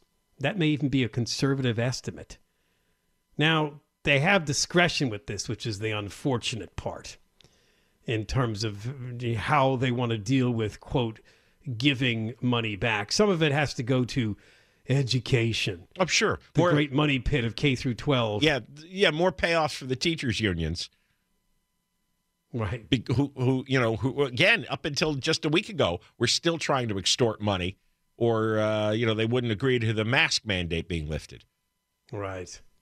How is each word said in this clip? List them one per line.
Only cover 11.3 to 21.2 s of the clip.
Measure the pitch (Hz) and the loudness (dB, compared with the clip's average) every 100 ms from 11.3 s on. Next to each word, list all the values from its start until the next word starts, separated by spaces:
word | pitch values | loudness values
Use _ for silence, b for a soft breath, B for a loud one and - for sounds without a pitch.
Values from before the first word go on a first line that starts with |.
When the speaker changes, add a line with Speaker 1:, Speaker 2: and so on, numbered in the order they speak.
| b b b - 113 | b b b -10 0
Speaker 1:
giving | 139 131 131 113 110 120 | 2 2 0 0 -2 -2
money | 123 120 113 101 | 0 0 0 -2
back. | 120 107 104 | -2 -2 -2
Some | - 208 | 2 2
of | 175 | 4
it | 160 | 2
has | 139 127 - | 2 0 -2
to | |
go | 120 131 123 | 0 0 0
to | - 110 98 b b b b - | 0 -2 -4 b b b b -2
education. | 139 131 127 - 123 113 110 - 87 - - | 0 2 0 2 2 2 0 -4 -6 -12 -4
Speaker 2:
Oh, | 185 | 0
sure. | - 208 110 b | 2 2 0 b
Speaker 1:
The | - | 2
Speaker 2:
More | 175 | 4
Speaker 1:
great | 151 147 | 4 2
money | 131 151 135 | 2 2 2
pit | 120 147 | 2 0
of | 113 104 | 0 0
K | 143 127 | 0 2
through | 135 113 | 0 -2
twelve. | - 131 113 104 | 0 2 2 2
Speaker 2:
Yeah, | 147 139 | 2 2
th-, | 104 143 160 | -4 -16 -14
yeah, | 190 190 | 2 2
more | 151 180 | 4 2
payoffs | - 190 170 151 - | 2 2 2 0 -2
for | 131 | -4
the | 127 | -2
teachers' | 160 165 139 104 | 0 0 -2 0
unions. | 107 85 80 85 - _ _ _ | 0 0 -2 -4 -8 _ _ _